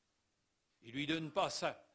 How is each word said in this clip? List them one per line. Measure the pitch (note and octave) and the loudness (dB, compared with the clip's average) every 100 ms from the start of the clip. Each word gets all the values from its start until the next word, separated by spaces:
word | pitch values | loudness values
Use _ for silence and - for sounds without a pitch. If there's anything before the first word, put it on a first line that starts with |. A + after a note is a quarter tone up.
| _ _ _ _ _ _ _ _ | _ _ _ _ _ _ _ _
Il | A2+ | -8
lui | C3 D3 | -4 0
donne | E3 D#3 | 0 0
pas | F#3+ D#3+ | 2 2
sa, | - E3 - - | 2 -2 -2 -12